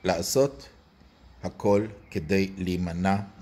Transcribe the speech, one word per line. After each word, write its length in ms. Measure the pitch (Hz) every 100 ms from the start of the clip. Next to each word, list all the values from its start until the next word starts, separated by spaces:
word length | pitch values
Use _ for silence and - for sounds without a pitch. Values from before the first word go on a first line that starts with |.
לעשות 640 | 92 85 92 135 139 - - - _ _ - _ - -
הכל 420 | 95 - 104 101 110 - -
כדי 400 | 98 78 98 95 95
להימנע 580 | 90 90 87 85 95 98 101 -